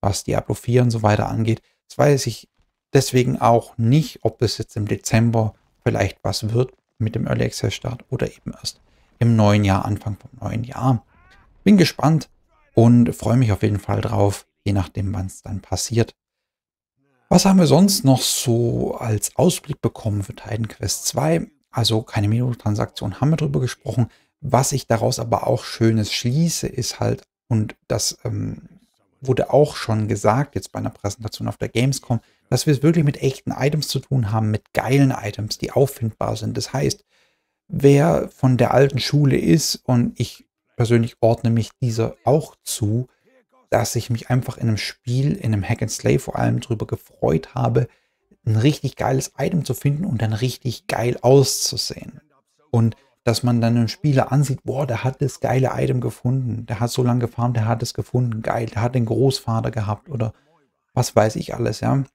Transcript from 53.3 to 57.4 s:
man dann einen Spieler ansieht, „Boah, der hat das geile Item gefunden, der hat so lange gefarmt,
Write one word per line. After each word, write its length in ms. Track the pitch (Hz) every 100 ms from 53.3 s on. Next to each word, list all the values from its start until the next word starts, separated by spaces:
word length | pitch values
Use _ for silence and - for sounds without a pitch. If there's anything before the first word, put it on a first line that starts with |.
| 113
man 180 | 120 120
dann 160 | 113 120
einen 120 | 113
Spieler 420 | - 151 135 -
ansieht, 320 | 139 135 131
„Boah, 240 | - 123 143
der 160 | 113
hat 180 | 131 135
das 180 | 131 -
geile 320 | 117 123 131 -
Item 260 | 131 127
gefunden, 640 | 120 - 123 131 127 110 113
der 140 | 107
hat 100 | 120
so 140 | -
lange 160 | 123 123
gefarmt, 380 | 120 -